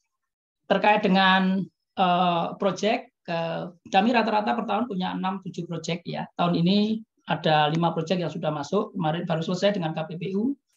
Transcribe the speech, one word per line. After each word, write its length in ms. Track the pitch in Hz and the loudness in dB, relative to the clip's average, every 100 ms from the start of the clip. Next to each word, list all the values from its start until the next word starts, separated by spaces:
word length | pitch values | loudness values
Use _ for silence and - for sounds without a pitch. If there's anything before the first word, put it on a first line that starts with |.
| _ _ _ _ _ _ - | _ _ _ _ _ _ -2
Terkait 400 | 196 208 214 208 | 2 4 4 4
dengan, 560 | 190 190 190 190 190 - _ _ | 4 6 4 2 0 -4 _ _
eh, 520 | - 180 175 180 170 175 - | 0 2 2 2 0 -4 -2
proyek, 560 | 202 180 202 254 - _ - | -2 0 0 -2 -6 _ -8
eh, 320 | 165 165 165 175 | -4 -4 -6 -8
kami 380 | - - 190 226 | -14 0 2 4
rata-rata 480 | 240 220 214 226 233 | 4 2 0 0 -2
per 80 | 214 | -2
tahun 240 | 208 247 | -2 -2
punya 240 | 185 185 | -4 -4
enam, 240 | 180 185 196 | -4 -4 -6
tujuh 240 | 190 165 165 | -8 -10 -8
proyek 320 | 165 160 175 | -6 -6 -6
ya. 240 | - 151 156 | -6 -10 -8
Tahun 240 | - 175 170 | -2 0 2
ini 400 | 170 208 214 220 - _ - | 4 4 2 -2 -8 _ -6
ada 400 | 165 165 151 151 | -2 2 4 4
lima 240 | 165 170 | 2 0
proyek 240 | 170 160 180 | 0 -2 -2
yang 140 | 160 | -2
sudah 160 | 170 160 | -4 -4
masuk, 400 | 151 139 196 220 | -4 -2 -2 -2
kemarin 320 | 190 156 165 | -2 -2 -2
baru 160 | 170 160 | -2 -4
selesai 400 | 165 180 202 202 | -4 0 0 0
dengan 160 | 160 | -4
K 80 | 160 | -6
P 160 | 160 165 | -8 -8
P 160 | 190 | -6
U, 240 | 190 254 285 _ | -4 -4 -4 _